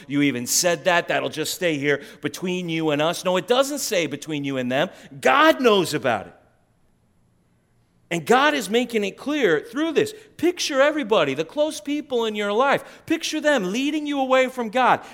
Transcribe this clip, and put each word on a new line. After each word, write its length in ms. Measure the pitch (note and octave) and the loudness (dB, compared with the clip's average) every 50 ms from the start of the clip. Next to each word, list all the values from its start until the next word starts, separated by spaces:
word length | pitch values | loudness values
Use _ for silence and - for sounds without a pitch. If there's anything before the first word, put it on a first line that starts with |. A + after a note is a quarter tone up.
| - - | -10 -4
you 140 | C#3+ C#3+ | 0 2
even 240 | C#3+ C#3 B2 A#2+ B2 | 2 2 0 -2 -2
said 380 | A#2+ - - F3+ F3 E3+ D3 C3+ | -2 0 0 2 0 0 0 0
that. 240 | F3+ F3 F3 E3+ - | 2 2 2 2 0
That'll 200 | D3+ C#3 C3+ B2+ | -2 -2 -2 -4
just 260 | - D3+ D3+ - - | -4 -6 -6 -6 -4
stay 240 | - F#3 E3+ D3+ C#3 | -2 -2 -2 0 0
here 240 | C#3 D3 - - - - - - | 0 0 0 0 -2 -8 -12 -10
between 460 | - C#3+ - - F3+ F#3 F3+ F#3 F3+ E3 | -8 -8 -6 -6 -4 -4 -4 -4 -4 -4
you 220 | E3 D#3+ D#3+ D#3 | -2 -2 0 0
and 100 | C#3+ C#3+ | 0 2
us." 240 | D3+ E3+ E3+ - - | 0 0 -2 -2 -2
No, 120 | F#3 F#3 | 0 0
it 100 | F#3 F3+ | 0 0
doesn't 320 | F#3 B3 C4 C#4 C#4 D4 C4 | 2 2 2 0 0 -4 -6
say 280 | - - G#3+ F3 D#3+ | -4 -2 -2 -2 -2
between 360 | C3 C#3+ C#3 - D#3 D#3 C#3+ | -2 -6 -8 -8 -8 -8 -6
you 140 | C#3 C#3 C3+ | -4 -4 -4
and 160 | C3 B2+ B2 | -4 -2 0
them. 180 | B2+ C#3+ F3 F#3+ - - - - - C#3 | 0 0 0 -2 -4 -12 -20 -20 -6 0
God 400 | - B3+ C4 C#4+ D#4 D#4+ D#4 C#4+ | 2 4 6 6 6 6 4 4
knows 340 | B3+ A3+ G#3 F#3+ D#3+ - D3+ | 4 4 4 4 2 0 -2
about 320 | C#3 - B2 A2+ F#2+ F2 | -2 -2 -2 -2 -2 -4
it. 60 | E2+ - - _ _ _ _ _ _ _ _ _ _ _ _ _ _ _ _ _ _ _ _ _ _ _ _ _ _ _ _ _ _ _ _ _ - | -10 -18 -20 _ _ _ _ _ _ _ _ _ _ _ _ _ _ _ _ _ _ _ _ _ _ _ _ _ _ _ _ _ _ _ _ _ -6
And 140 | E3+ E3+ C#3+ | -6 -2 2
God 300 | - A#3 C4 C#4+ D4+ D4 | 4 4 4 4 2 2
is 160 | C4+ G3 F3+ | 0 -2 -2
making 340 | A3 B3 B3 A#3+ A#3 G#3+ G3+ | 0 0 0 0 -2 -2 -2
it 140 | F#3+ - - | -4 -6 -8
clear 420 | - C4+ D4+ D4 A#3 F3 D#3 C#3+ | -6 -4 -2 2 2 2 2 0
through 320 | - - - C#4+ D#4+ E4 | -2 -4 -6 -4 -4 0
this. 220 | D4 F#3+ C#3+ - - - - - _ - | 0 0 0 0 -4 -12 -20 -20 _ -2
Picture 420 | D4+ F4 F4 - - - C#4+ C4 | -2 -2 0 -2 -4 0 2 2
everybody, 540 | C#4 D4+ D4+ D4+ B3+ G3 A3 F#3 D3+ C#3 C3+ | 4 4 2 0 0 2 2 2 2 2 0
the 100 | D3 D#3+ | -2 -4
close 340 | - - D4 D4+ D#4 D4+ - | -4 -2 -2 -2 -2 -4 -6
people 460 | - C#4+ D4 D4 - - B3+ A#3 A3+ | -6 -6 -6 -6 -4 -4 -2 -2 -2
in 100 | A3 G#3+ | -2 -4
your 200 | G#3 G#3 G3+ G3+ | -4 -2 0 0
life. 280 | A#3 C4+ C#4 B3 - - - - - _ | 2 2 2 2 0 -2 -8 -20 -10 _
Picture 340 | - E4 D#4+ - - D#4 D4+ | -4 -2 -2 -2 -4 -6 -2
them 320 | C4+ D4 C#4+ B3 F#3 F3+ | 2 2 2 2 0 -2
leading 360 | G3+ B3+ C#4 D4 D4+ D#4 D4 | -2 -2 -2 -2 -2 -2 -4
you 120 | C#4+ C#4+ C#4 | -2 -2 -2
away 300 | C4+ B3+ B3+ C4 C4 B3+ | 0 2 4 2 2 2
from 220 | - B3 A#3 G#3+ | -2 -4 -6 -2
God. 300 | G3 B3+ B3 G#3 E3 - - - | 0 2 4 4 2 2 0 -6